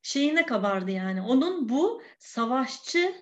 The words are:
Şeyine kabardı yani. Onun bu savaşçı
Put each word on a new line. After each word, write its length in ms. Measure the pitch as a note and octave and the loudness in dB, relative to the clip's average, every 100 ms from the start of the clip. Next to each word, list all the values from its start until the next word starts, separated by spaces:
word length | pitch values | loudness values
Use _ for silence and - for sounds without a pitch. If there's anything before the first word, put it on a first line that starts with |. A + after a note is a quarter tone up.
Şeyine 440 | - C#4 C#4+ D#4+ E4 | -4 0 2 2 2
kabardı 460 | A3 G3+ G3 F#3 | 0 0 0 -2
yani. 300 | F#3+ F#3 F#3+ | -4 -2 -4
Onun 480 | F#3+ C4 E4 F#4 A3+ | 2 2 2 0 0
bu 320 | B3+ F#4+ A4+ - - | 2 2 0 -12 -20
savaşçı 960 | - - A3+ B3+ B3+ - - E4+ F4+ F4+ | -12 -4 0 0 -2 -6 -2 0 0 -2